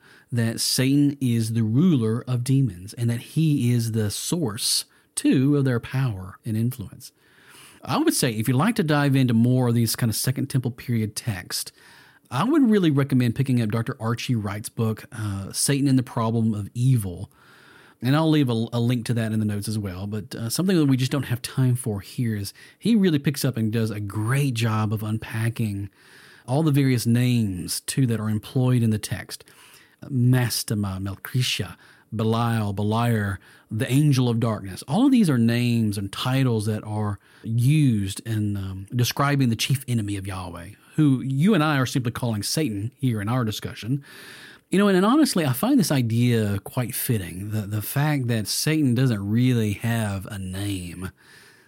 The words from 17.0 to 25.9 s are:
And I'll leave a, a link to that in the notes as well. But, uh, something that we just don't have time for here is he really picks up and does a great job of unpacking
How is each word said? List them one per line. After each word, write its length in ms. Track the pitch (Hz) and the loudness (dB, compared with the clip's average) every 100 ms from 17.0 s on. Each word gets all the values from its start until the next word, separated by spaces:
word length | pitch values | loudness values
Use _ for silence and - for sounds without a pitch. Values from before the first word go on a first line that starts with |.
| 98 87 98 _ _ - - - - _ | 0 -8 -12 _ _ -20 -20 -20 -20 _
And 140 | 120 147 | 0 2
I'll 140 | 160 | 4
leave 200 | 156 127 | 4 2
a, 160 | 113 117 | 0 -2
a 80 | 120 | 0
link 260 | 117 123 110 | 0 0 -2
to 60 | 117 | -2
that 160 | 113 | 0
in 80 | 110 | 0
the 60 | 104 | 0
notes 220 | 104 101 | -2 -4
as 120 | 107 | -4
well. 280 | 101 87 101 | -4 -6 -8
But, 280 | 107 - - | -8 -8 -8
uh, 140 | 113 | -6
something 280 | - 185 180 | -2 2 2
that 80 | 143 | 4
we 120 | 127 | 2
just 140 | 131 | 0
don't 120 | 143 | -2
have 180 | - 117 | -2 -6
time 340 | - - 127 123 | -4 0 2 0
for 260 | 113 101 | -2 -6
here 340 | - - 117 104 | -6 -6 -4 -4
is 180 | 98 - - _ | -6 -12 -20 _
he 180 | 202 233 | 0 4
really 240 | 190 151 | 4 2
picks 240 | 139 135 | 0 -2
up 140 | 135 120 | -2 -2
and 140 | 110 | -2
does 200 | 113 113 | 0 -2
a 80 | 104 | -4
great 540 | 101 104 110 135 143 | -6 -4 -2 0 0
job 400 | 117 113 110 107 | 0 0 0 0
of 80 | 110 | -2
unpacking 880 | 107 110 - 110 113 113 110 98 95 | -2 -4 -4 -4 -4 -2 -4 -4 -8